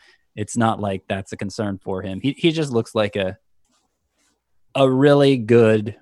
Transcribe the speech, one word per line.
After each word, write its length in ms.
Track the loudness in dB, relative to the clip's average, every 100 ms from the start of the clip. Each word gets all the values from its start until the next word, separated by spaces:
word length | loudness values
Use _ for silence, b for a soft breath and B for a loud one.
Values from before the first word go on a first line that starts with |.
| b b _
it's 220 | -14 -10 -2
not 240 | -2 -2
like 240 | -6 -8 -8
that's 240 | -10 -10
a 40 | -12
concern 420 | -10 -8 -8 -8
for 240 | -8 -10
him. 180 | -8 -6
He, 120 | -6 -2
he 140 | -2
just 220 | -2 -2
looks 200 | -4 -4
like 220 | -2 -4
a, 240 | -2 -6 -8 _ _ _ _ _ _ _ _ _ _ _ _ _
a 160 | 0 2
really 460 | 4 4 6 4 2
good 580 | 4 4 6 4 -2 -10